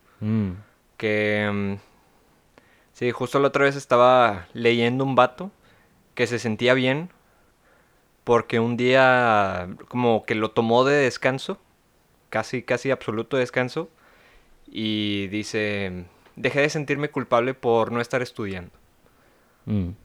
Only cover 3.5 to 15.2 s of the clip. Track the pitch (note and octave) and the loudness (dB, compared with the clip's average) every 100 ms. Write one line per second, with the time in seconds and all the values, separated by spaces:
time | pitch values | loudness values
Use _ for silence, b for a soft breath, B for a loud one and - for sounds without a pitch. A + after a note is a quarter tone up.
3.5 | C#3 C#3 C#3 - A#2+ B2 B2+ A#2 F#2+ E2+ | 2 0 0 0 4 6 6 4 0 -10
4.5 | A#2+ A#2 A#2+ A#2 B2+ C3+ B2+ B2+ - F#3+ | -2 0 2 0 0 0 2 2 0 -14
5.5 | _ b b b b _ - A#2 A#2 A#2 | _ b b b b _ -4 -2 -2 -4
6.5 | G#2+ A#2+ C3 B2+ C#3+ F3+ _ _ _ _ | 0 2 2 2 -2 -6 _ _ _ _
7.5 | _ b b b b b _ - A#2 - | _ b b b b b _ 0 0 2
8.5 | A#2 A#2 A#2+ B2 C3 C3 B2+ A#2+ G#2 G2 | -2 -2 0 2 4 6 4 4 2 2
9.5 | F#2 F2+ - - B2 A#2+ A2 - A2 A2 | -2 -8 -12 -10 0 2 2 0 -2 -2
10.5 | - A2+ A#2 C3+ D3 C3 - C3 C3+ - | 0 2 4 4 4 2 0 -2 -2 -8
11.5 | G3 _ _ _ _ _ _ - A2 - | -12 _ _ _ _ _ _ -8 -6 -4
12.5 | B2+ - B2 C3+ B2+ - A2 A#2 C3+ B2 | -6 -4 -4 -2 -4 -4 -6 -4 -2 -2
13.5 | C3+ B2+ D#3 E3 _ b b b b b | -2 -4 -6 -10 _ b b b b b
14.5 | b - - A2 G#2+ G#2 G2+ | b -14 -6 -4 -2 -2 -4